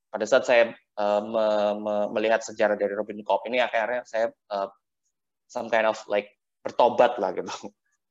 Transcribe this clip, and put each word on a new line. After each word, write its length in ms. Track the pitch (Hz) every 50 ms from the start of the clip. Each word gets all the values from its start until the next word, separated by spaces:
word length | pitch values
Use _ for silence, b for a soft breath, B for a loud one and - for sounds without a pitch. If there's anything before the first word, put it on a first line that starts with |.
| _ _
pada 160 | - 107 110
saat 180 | 107 131 127 -
saya, 300 | - 127 117 117 113 117
eh, 460 | - _ _ - - 104 104 104 104
me-, 520 | 107 110 113 113 110 107 107 104 104 104 104 104
me-, 300 | 107 107 104 104 104 104
melihat 300 | 110 110 107 110 113 110
sejarah 320 | - - 107 - 107 104 104
dari 180 | 95 101 98
Robin 300 | 101 104 104 - 107 104
Coop 240 | 104 - 98 - -
ini, 160 | 110 123 127
akhirnya 400 | 117 110 - 113 107 110 123 123 -
saya, 240 | - - 110 113 117 -
eh, 340 | _ _ - 104 98 98 98 - _ _ _ _ _ _ _ _ _ _ _ _ _ _
some 240 | - - 123 113 113
kind 160 | 117 113 110
of 100 | 110 107 - - -
like 160 | 104 104 101 - _ _ _ _ _ _ -
bertobat 500 | - - - 127 117 117 113 123 120 - 107
lah 100 | 98 92
gitu, 160 | 90 90 85 92
<laughs> 260 | - - - 101 - _ _ _ _ _ _ -